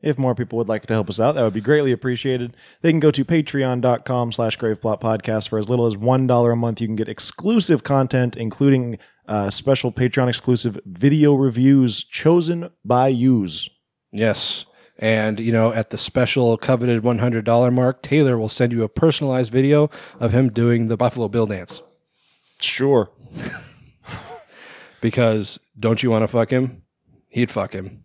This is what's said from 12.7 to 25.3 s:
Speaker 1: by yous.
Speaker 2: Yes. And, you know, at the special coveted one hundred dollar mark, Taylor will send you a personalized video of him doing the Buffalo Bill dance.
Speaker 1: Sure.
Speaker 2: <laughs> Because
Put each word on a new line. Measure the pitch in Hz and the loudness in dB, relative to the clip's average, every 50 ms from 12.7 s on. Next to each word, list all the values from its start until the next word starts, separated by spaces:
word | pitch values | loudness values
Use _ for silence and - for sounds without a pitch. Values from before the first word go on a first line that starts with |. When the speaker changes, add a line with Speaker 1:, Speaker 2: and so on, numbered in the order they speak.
| _ _ _ | _ _ _
Speaker 1:
by | 98 123 123 127 135 | -2 0 2 2 2
yous. | 135 120 120 131 127 113 101 90 78 80 - - _ _ _ _ _ _ _ _ - | 2 2 2 4 4 2 0 -2 -6 -10 -12 -12 _ _ _ _ _ _ _ _ -6
Speaker 2:
Yes. | 101 110 113 101 - - - - - - _ _ _ _ _ _ _ | 0 0 0 0 0 -4 -6 -6 -8 -12 _ _ _ _ _ _ _
And, | - 110 110 110 107 110 107 104 | -2 0 0 0 0 -2 -4 -4
you | 113 117 | -2 0
know, | 117 113 110 113 117 | 2 2 2 2 2
at | 113 110 _ | -2 -6 _
the | - 110 | -6 -6
special | - - - - 127 113 - 143 123 117 113 110 | -6 -4 -2 -2 -2 0 0 0 2 2 2 0
coveted | - - 131 120 120 123 120 113 107 | 0 0 0 0 0 0 -2 0 0
one | 120 120 113 | 0 0 0
hundred | 120 123 117 117 107 | 0 -2 -2 -2 0
dollar | 110 117 117 123 123 | 2 2 4 4 4
mark, | 123 127 127 127 131 _ | 2 2 2 0 0 _
Taylor | - - 139 151 151 135 123 117 | -6 -2 2 2 2 2 2 0
will | 110 107 | -2 -4
send | - - 127 120 | -2 -2 -2 0
you | 120 117 113 | 0 -2 -2
a | 107 | -2
personalized | _ - - 165 151 - 151 139 131 127 127 110 | _ 0 2 2 2 0 -2 -2 0 0 -2 0
video | 113 131 135 135 147 147 147 151 - - - - - - | 0 0 2 4 4 4 4 2 0 -10 -20 -20 -10 -4
of | 120 117 | -2 0
him | 101 123 135 127 | 2 2 2 2
doing | 104 113 117 120 120 117 117 110 | 2 2 2 2 2 2 0 -2
the | 117 | -2
Buffalo | 101 120 117 - 127 117 104 | 0 0 -2 0 -2 -6 -2
Bill | 101 120 113 | 0 0 -2
dance. | 104 104 95 90 - - - - _ _ _ _ _ _ _ _ _ _ _ _ _ _ _ | 0 -2 -8 -10 -12 -16 -16 -18 _ _ _ _ _ _ _ _ _ _ _ _ _ _ _
Speaker 1:
Sure. | - - - - 127 139 143 123 104 - _ _ - - - | -6 -6 -4 -2 2 4 4 4 2 0 _ _ -20 -20 -16
Speaker 2:
<laughs> | - - - - - - - - - - - _ _ _ - - - - - 233 233 - _ _ - - - - - - - _ _ | -14 -12 -12 -12 -14 -18 -20 -20 -20 -20 -20 _ _ _ -16 -16 -16 -16 -16 -20 -20 -20 _ _ -20 -20 -20 -20 -20 -20 -20 _ _
Because | - 117 - - 120 113 | -4 -4 0 2 2 2